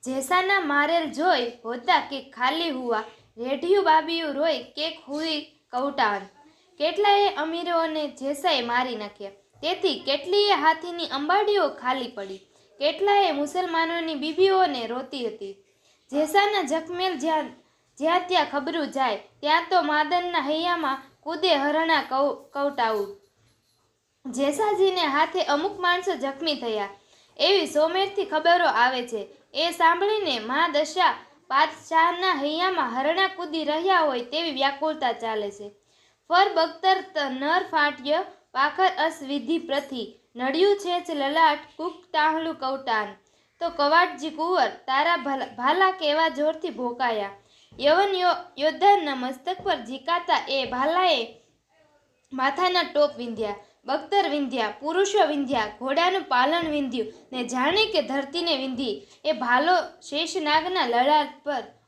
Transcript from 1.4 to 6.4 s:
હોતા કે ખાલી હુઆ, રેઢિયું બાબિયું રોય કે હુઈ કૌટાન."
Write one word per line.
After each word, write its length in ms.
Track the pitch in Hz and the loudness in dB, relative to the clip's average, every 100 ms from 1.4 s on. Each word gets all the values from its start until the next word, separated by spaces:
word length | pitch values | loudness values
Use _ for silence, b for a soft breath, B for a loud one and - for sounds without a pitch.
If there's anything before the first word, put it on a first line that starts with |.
| 240 - | 0 -6
હોતા 360 | 220 240 240 330 | -10 -8 2 2
કે 300 | - 277 262 | 2 -10 -12
ખાલી 400 | - 247 311 339 | -4 -2 0 -4
હુઆ, 320 | 262 247 220 214 B B - | -4 -2 -2 -4 B B -10
રેઢિયું 460 | 240 277 349 403 | -6 -4 2 4
બાબિયું 480 | 349 311 311 330 320 | 6 4 2 -4 -4
રોય 300 | 277 320 277 | -2 0 0
કે 360 | 233 - 311 320 - | -6 -8 -8 -8 -10
હુઈ 320 | 285 320 302 | -6 -4 -6
કૌટાન." 760 | 294 _ _ 247 277 277 226 202 190 _ | -8 _ _ -4 -4 0 0 0 -6 _